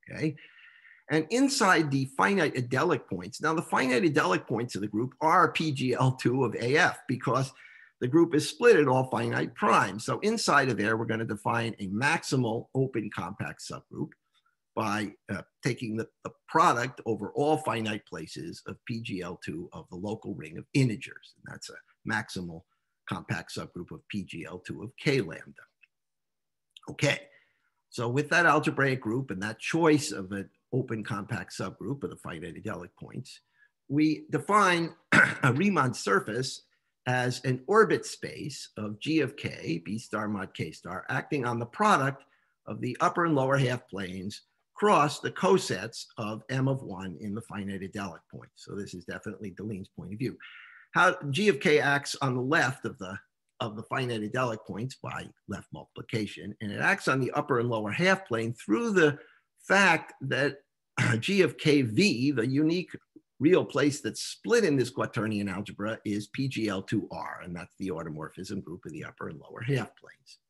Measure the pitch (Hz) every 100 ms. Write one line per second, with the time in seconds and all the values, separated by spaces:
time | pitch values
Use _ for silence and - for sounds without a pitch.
0 | - - 151 - - - - _ - -
1 | - 156 156 233 277 - 208 170 156 139
2 | 135 - 190 202 156 131 123 131 160 135
3 | - 92 90 - 151 165 165 196 254 247
4 | 180 143 156 180 - 131 123 95 104 104
5 | 131 - 156 180 160 - 160 135 127 117
6 | 131 127 127 127 120 - 120 147 170 -
7 | - 127 135 123 135 - - - - _
8 | 123 151 170 143 - - 240 190 147 131
9 | 131 113 117 117 156 - 214 196 113 95
10 | 127 120 202 226 - 143 135 113 147 113
11 | 120 113 113 107 120 117 117 - 98 101
12 | 139 160 - 139 117 113 - 135 131 117
13 | 107 - 87 101 73 73 - 65 _ 82
14 | 76 _ _ _ _ _ _ - 110 104
15 | 107 - - 95 - _ 139 120 113 107
16 | 110 _ - _ _ 160 170 123 127 -
17 | - 107 98 127 147 156 - 113 110 107
18 | _ 85 80 - 78 92 - 95 - 117
19 | 117 92 87 90 - 82 87 85 76 90
20 | 104 107 110 95 76 85 - 143 131 107
21 | - - - _ - 82 - - _ _
22 | - 110 107 - 87 80 _ _ _ _
23 | - 92 80 92 - - 80 - 85 80
24 | _ 101 92 82 80 90 - - 110 -
25 | - 135 90 78 - - - _ _ _
26 | _ _ _ _ _ _ _ - - -
27 | 143 - - _ _ _ _ _ _ -
28 | 117 127 147 170 170 151 156 127 135 131
29 | 107 120 135 92 104 113 - 160 170 151
30 | 147 - 92 98 92 _ _ 131 123 110
31 | 104 101 101 110 92 - 98 87 92 139
32 | - - - 80 85 80 95 87 87 _
33 | - - 127 - _ _ _ _ _ 139
34 | 156 151 - 151 147 208 190 175 165 -
35 | _ - 147 - 139 135 202 175 131 107
36 | - 196 - 110 135 - _ _ _ _
37 | - 127 123 123 135 127 - 208 196 160
38 | - - - - - - - - 107 104
39 | - 156 131 - - 80 85 170 - 110
40 | - 110 107 104 95 - 85 - 85 90
41 | - 131 - 151 120 120 117 - 208 180
42 | 135 135 _ _ _ _ - 113 120 123
43 | 170 175 170 143 131 139 131 123 - 92
44 | 92 92 92 - _ _ _ - 208 180
45 | 147 143 147 - 185 190 - 95 110 -
46 | - - 107 110 - 131 135 135 - 92
47 | 95 82 104 104 - 98 98 98 92 104
48 | 98 78 _ - 60 _ - 92 95 90
49 | - 90 - 104 104 87 104 98 98 -
50 | 85 107 127 - - - - - _ 170
51 | 180 175 143 139 208 147 185 151 135 143
52 | 139 - 135 127 127 160 127 131 113 -
53 | 92 98 _ _ _ _ 120 107 110 131
54 | 127 113 104 127 127 110 - 92 127 -
55 | - - 87 _ - 95 - 76 73 -
56 | 92 113 101 - 92 104 104 107 156 196
57 | - 135 123 - - 127 120 113 104 110
58 | 180 190 - 113 113 123 - 214 233 196
59 | 151 139 - _ _ _ - 190 196 160
60 | - - 135 127 139 - _ _ _ -
61 | 117 113 113 196 160 - 156 147 123 107
62 | 202 117 135 131 117 135 156 180 165 -
63 | _ - _ _ 147 175 123 139 143 135
64 | 113 107 - - 196 240 196 139 120 -
65 | 107 - 107 104 101 92 101 87 104 113
66 | - 104 104 - 135 127 107 95 98 107
67 | 85 80 73 73 85 87 85 _ 95 80
68 | 82 78 76 - 92 101 - 85 87 76
69 | 76 - 95 78 - - 120 135 107 _
70 | - - _ -